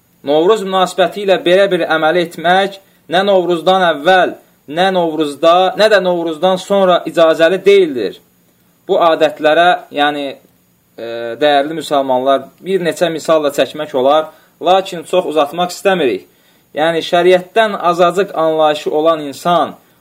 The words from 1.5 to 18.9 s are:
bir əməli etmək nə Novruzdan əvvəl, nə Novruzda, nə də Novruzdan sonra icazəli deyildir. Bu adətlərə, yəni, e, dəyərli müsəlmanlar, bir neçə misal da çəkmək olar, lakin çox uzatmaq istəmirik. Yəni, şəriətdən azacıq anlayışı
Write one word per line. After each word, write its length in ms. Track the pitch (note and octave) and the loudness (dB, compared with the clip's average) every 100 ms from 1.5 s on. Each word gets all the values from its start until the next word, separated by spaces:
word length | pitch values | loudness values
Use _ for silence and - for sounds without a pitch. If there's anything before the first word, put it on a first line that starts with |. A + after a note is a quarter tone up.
| F3+ G3 | 2 2
bir 160 | F3+ E3 | 0 -2
əməli 400 | D#3+ D#3 F3 E3 | 0 0 0 -2
etmək 520 | E3+ E3 F#3 G3 - _ _ _ | -4 0 0 0 -6 _ _ _
nə 120 | E3 G3+ | -2 2
Novruzdan 560 | F#3+ E3+ E3+ D#3 F#3+ | 2 2 -2 0 2
əvvəl, 520 | F3+ D3+ D3+ F#3 D#3 - _ _ - | 2 0 2 2 2 -4 _ _ -12
nə 220 | D3+ F#3+ | -2 0
Novruzda, 840 | F#3 E3+ D#3 D3+ C#3 E3 F3 F#3 | 0 -2 -2 -4 0 2 4 2
nə 140 | E3+ G#3+ | 2 2
də 80 | G3+ | 2
Novruzdan 580 | F3+ F3+ E3 D#3 F3+ F#3 | 2 -2 -4 -2 -2 -2
sonra 400 | - G3+ F#3+ E3+ - | -2 0 2 2 0
icazəli 520 | D#3+ E3 D#3 E3 F#3 | 2 2 4 2 2
deyildir. 560 | F#3 G3+ F3 B2+ F#2+ F2+ _ _ _ _ _ _ - | 4 4 2 -2 -6 -8 _ _ _ _ _ _ -4
Bu 100 | F#3 | 2
adətlərə, 720 | E3+ D#3 D3+ - D3+ D#3 F3 F3 - | 2 2 0 0 0 4 2 2 -4
yəni, 360 | C#3 D3 D3 C#3 B2 _ _ _ _ _ - | -2 -2 -2 -10 -12 _ _ _ _ _ -16
e, 80 | A2+ A#2 A#2 A#2 | -12 -10 -10 -2
dəyərli 400 | D3 C#3+ C#3+ E3 | 2 2 0 -6
müsəlmanlar, 720 | C#3+ D3 C3+ B2+ C3 C3+ B2 _ | -4 -2 0 -2 0 0 -2 _
bir 240 | E3+ F#3+ | -6 -4
neçə 260 | E3+ C#3+ F3 | -2 -2 -4
misal 320 | D#3+ - D#3+ | -4 0 0
da 80 | D3 | 0
çəkmək 440 | C#3 C3 D3+ D3+ | -2 -4 -4 -6
olar, 360 | C3+ C3 D#3 D#3 - _ _ | -2 2 2 -2 -12 _ _
lakin 420 | D3 F#3+ F#3 F3 | 0 0 0 -10
çox 240 | D3+ F3+ F3+ | -4 -4 -2
uzatmaq 480 | D3+ C#3+ E3 F3+ | -2 -2 -2 -6
istəmirik. 520 | - G3+ F#3 C#3 F#2+ - _ _ _ _ | -4 -2 0 0 -2 -8 _ _ _ _
Yəni, 280 | - D#3+ E3 | -4 -2 -2
şəriətdən 720 | D#3 F3 F3 F3+ F3+ A3 A3 G3+ | -2 0 4 2 2 0 0 0
azacıq 560 | E3+ E3+ F3 F3 F#3+ | -2 2 0 0 -4
anlayışı 560 | - D#3+ D#3 D#3 D3+ - | -2 -2 2 0 0 -4